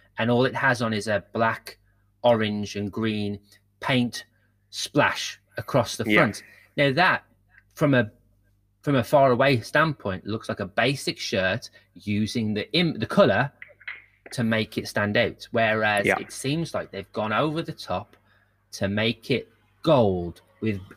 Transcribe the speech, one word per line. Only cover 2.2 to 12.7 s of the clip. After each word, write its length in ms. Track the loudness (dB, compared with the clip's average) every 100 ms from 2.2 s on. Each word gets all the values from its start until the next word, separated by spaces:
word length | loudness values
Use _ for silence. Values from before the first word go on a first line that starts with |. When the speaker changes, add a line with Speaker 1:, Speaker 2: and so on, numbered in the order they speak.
Speaker 1:
orange, 540 | 2 4 2 -2 -6 -6
and 140 | -6
green 480 | -4 -2 -2 -4 -8 _ -20 _ _
paint 440 | 0 0 0 -4 -16 _ _ _ _
splash 680 | -12 -2 2 2 0 -8 -12 _ -12
across 400 | -2 0 0 -4
the 80 | 2
Speaker 2:
Yeah. 80 | 4
Speaker 1:
front. 260 | 2 -2 -14 -20 _ 0
Now, 140 | 0
that, 320 | 4 2 0 -6 _ _ _ _
from 200 | 0 4
a, 160 | 4 2 -6 _ _ _ _ _ _
from 140 | -2 0
a 80 |
far 260 | 4 4 6
away 300 | 4 4 2
standpoint, 680 | 0 0 2 0 -6 -6 -6
looks 220 | -8 -6
like 120 | -8
a 60 | -4
basic 520 | 0 0 0 -6 -6
shirt 520 | -4 0 0 -2 -6 -20 _
using 600 | -14 -4 -2 -2 -2 -2
the 180 | -4 -2